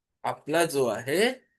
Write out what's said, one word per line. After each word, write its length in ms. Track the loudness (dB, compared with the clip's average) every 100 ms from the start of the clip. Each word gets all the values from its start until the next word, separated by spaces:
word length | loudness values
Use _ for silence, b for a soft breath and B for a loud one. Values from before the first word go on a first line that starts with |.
| _ _
आपला 420 | -6 -6 -2 0 2
जो 200 | 2 0
आहे 480 | 0 -2 0 0 -2 _